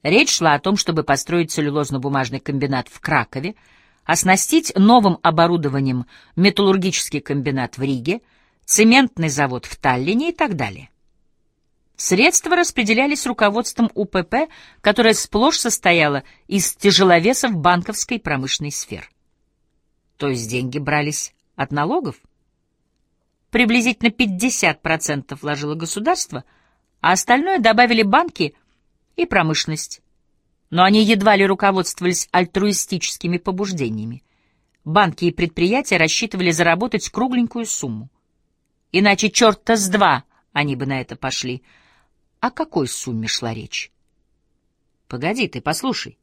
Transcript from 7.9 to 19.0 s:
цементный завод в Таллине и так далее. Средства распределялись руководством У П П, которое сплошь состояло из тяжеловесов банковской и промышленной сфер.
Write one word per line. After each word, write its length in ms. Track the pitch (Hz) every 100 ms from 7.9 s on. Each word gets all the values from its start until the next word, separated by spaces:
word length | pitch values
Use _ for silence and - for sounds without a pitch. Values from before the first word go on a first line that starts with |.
| 131 131 220 _ _ _ _
цементный 640 | - - 220 262 262 - 160
завод 380 | 139 139 123 -
в 100 | -
Таллине 540 | 139 123 139 226 330
и 20 |
так 240 | 339 294 165
далее. 320 | 110 87 - _ _ _ _ _ _ _ _ _ _ -
Средства 600 | - 185 302 - 320 349
распределялись 680 | 339 - 214 226 277 294 254
руководством 640 | 226 208 214 226 - 233
У 120 | - 202
П 160 | 190
П, 260 | 170 240 320 - - _
которое 320 | 202 208 226
сплошь 460 | 214 - 208 262 -
состояло 640 | 240 - 185 170 151 139 - _ -
из 260 | 196 - -
тяжеловесов 800 | 202 185 190 170 185 254 262
банковской 640 | 180 165 175 180 214 - 226
и 40 |
промышленной 520 | 165 139 135 - 147
сфер. 380 | - - 92